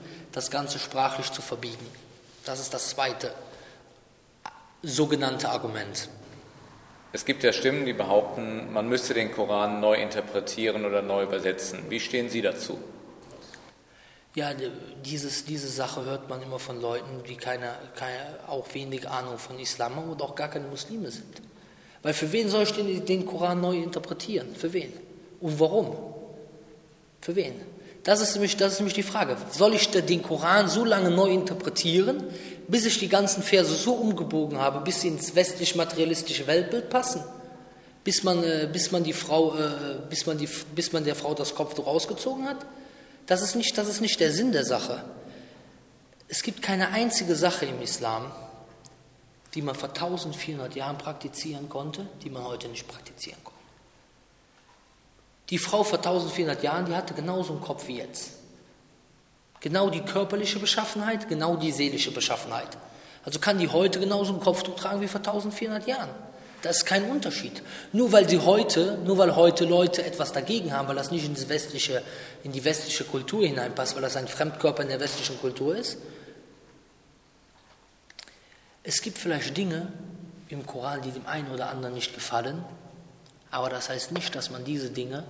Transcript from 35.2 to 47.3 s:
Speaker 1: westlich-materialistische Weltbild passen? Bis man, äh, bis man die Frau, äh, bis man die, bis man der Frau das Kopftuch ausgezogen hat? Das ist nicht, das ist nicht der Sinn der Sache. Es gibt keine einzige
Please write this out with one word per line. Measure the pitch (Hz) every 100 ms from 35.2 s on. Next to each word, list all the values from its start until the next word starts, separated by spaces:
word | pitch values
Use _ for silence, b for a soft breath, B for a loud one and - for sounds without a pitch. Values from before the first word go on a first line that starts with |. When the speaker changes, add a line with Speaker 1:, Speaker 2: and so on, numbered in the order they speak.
| -
Speaker 1:
westlich-materialistische | 175 180 - 170 170 160 165 160 160 - 143 139
Weltbild | 170 180 233 -
passen? | 254 - 170 - - - - B B B B
Bis | 196 190
man, | 185 175
äh, | 165 160 151
bis | 175 -
man | 180
die | 156
Frau, | 151 - 156 160
äh, | 156 151 143 143 139 151
bis | 160 165
man | 151
die, | 147 - -
bis | 151 -
man | 160
der | 147
Frau | 143 147
das | 147 143
Kopftuch | - 147 - 139
ausgezogen | 156 - 202 262 262 269
hat? | 269 - B B B B B -
Das | 185
ist | 202
nicht, | 233 226 -
das | 208
ist | 208
nicht | 220 -
der | 160
Sinn | 156 254
der | 160 120
Sache. | 123 - 123 - - B B B B B B B B - - -
Es | 170
gibt | - -
keine | - 190 185
einzige | 214 233 - 175